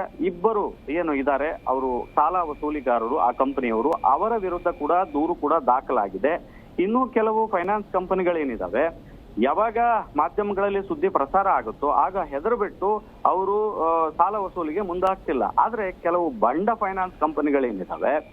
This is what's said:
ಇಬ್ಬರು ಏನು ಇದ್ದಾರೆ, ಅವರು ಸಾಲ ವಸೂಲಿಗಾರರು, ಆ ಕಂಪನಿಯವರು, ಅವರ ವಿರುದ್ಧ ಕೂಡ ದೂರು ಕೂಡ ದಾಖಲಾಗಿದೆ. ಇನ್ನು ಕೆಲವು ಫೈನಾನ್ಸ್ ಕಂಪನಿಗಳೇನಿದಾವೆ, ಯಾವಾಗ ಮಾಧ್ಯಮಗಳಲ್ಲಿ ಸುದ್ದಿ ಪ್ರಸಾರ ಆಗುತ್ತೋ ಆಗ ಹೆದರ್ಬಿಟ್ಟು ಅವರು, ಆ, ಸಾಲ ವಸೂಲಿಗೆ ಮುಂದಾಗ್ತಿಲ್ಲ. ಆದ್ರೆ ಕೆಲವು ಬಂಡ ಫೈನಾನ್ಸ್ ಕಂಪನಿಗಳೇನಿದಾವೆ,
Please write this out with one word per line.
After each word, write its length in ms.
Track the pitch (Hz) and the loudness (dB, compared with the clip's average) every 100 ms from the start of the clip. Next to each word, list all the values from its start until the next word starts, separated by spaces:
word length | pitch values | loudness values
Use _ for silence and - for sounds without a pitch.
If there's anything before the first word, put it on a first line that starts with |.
| 190 - | -2 -4
ಇಬ್ಬರು 540 | 180 175 208 208 147 - - | -4 0 0 2 -2 -6 -6
ಏನು 240 | 160 170 | -2 0
ಇದ್ದಾರೆ, 480 | 139 135 135 151 170 - | 0 0 0 -2 -4 -2
ಅವರು 380 | 131 131 127 - - | -2 -2 -4 -2 0
ಸಾಲ 200 | 151 180 | 2 2
ವಸೂಲಿಗಾರರು, 800 | 165 139 151 151 127 120 113 147 | -2 -4 -6 -2 0 0 2 2
ಆ 140 | 117 | 2
ಕಂಪನಿಯವರು, 600 | 123 131 139 123 110 131 | 2 0 0 0 0 0
ಅವರ 460 | 165 - 143 214 233 | 2 2 2 2 -2
ವಿರುದ್ಧ 300 | 185 175 175 | -2 -4 -4
ಕೂಡ 240 | - 147 | -2 0
ದೂರು 440 | 175 190 147 165 170 | 0 0 0 -2 -2
ಕೂಡ 180 | 147 | 0
ದಾಖಲಾಗಿದೆ. 1040 | 160 127 131 - 123 101 95 131 170 - - - - | 2 2 0 2 0 -2 0 0 -2 -6 -20 -8 -2
ಇನ್ನು 280 | 185 240 254 | 0 2 0
ಕೆಲವು 400 | 220 220 220 220 | 0 2 0 0
ಫೈನಾನ್ಸ್ 460 | 196 175 214 202 | 0 0 -2 -2
ಕಂಪನಿಗಳೇನಿದಾವೆ, 1200 | 185 180 190 175 165 139 107 90 107 165 - - - - - | -4 0 0 2 0 -2 -4 -2 0 0 -4 -14 -20 -10 0
ಯಾವಾಗ 360 | 127 160 226 220 240 220 - 143 | 2 2 0 2 2 2 0 0
ಮಾಧ್ಯಮಗಳಲ್ಲಿ 720 | 165 - 208 196 202 196 196 | 0 0 -2 0 0 0 -4
ಸುದ್ದಿ 220 | 156 185 | -2 0
ಪ್ರಸಾರ 380 | - 139 190 196 | 0 2 2 2
ಆಗುತ್ತೋ 400 | 147 110 - 143 | 2 -2 -2 2
ಆಗ 300 | 139 165 190 | 2 2 0
ಹೆದರ್ಬಿಟ್ಟು 880 | 160 139 190 233 196 - 190 214 - - 135 | -4 -4 -2 0 -2 -2 -2 -2 -4 0 2
ಅವರು, 580 | 175 190 208 214 185 | 2 0 0 -2 0
ಆ, 260 | 165 165 160 | 2 2 2
ಸಾಲ 260 | 165 180 214 | 2 2 2
ವಸೂಲಿಗೆ 460 | 185 180 156 170 | -4 -4 -4 -4
ಮುಂದಾಗ್ತಿಲ್ಲ. 600 | 190 180 185 190 - 135 101 - | -4 0 0 0 -2 0 0 2
ಆದ್ರೆ 320 | 190 220 190 | 2 0 -6
ಕೆಲವು 380 | - 170 175 170 | -4 0 0 0
ಬಂಡ 400 | 117 110 151 214 | 0 0 2 0
ಫೈನಾನ್ಸ್ 460 | 220 196 190 185 - | 0 -2 -2 -6 0
ಕಂಪನಿಗಳೇನಿದಾವೆ, 960 | 156 151 147 139 123 98 90 80 95 151 - | 0 2 2 2 0 -2 -8 -2 0 0 -4